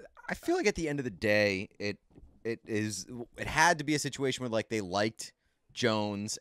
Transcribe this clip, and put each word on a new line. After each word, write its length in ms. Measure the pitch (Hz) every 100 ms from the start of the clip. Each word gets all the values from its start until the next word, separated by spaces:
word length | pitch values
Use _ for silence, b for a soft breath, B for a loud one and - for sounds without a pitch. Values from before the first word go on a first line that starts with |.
| - - -
I 60 |
feel 220 | - - 359
like 100 | 339
at 80 |
the 140 | 180 156
end 120 | 143
of 40 |
the 60 | 123
day, 580 | 85 107 104 101 95 104 -
it, 200 | 101 - _ - - -
it 160 | 113 117 -
is, 400 | 107 107 95 - 123 120 -
it 100 | 107
had 320 | 139 165 160
to 60 |
be 100 | 143
a 40 | 147
situation 440 | 139 127 135 127
where, 80 | 127
like, 180 | 110 -
they 120 | 110
liked 520 | 92 95 110 - - _ _ _ _
Jones 680 | - 117 110 104 101 107 -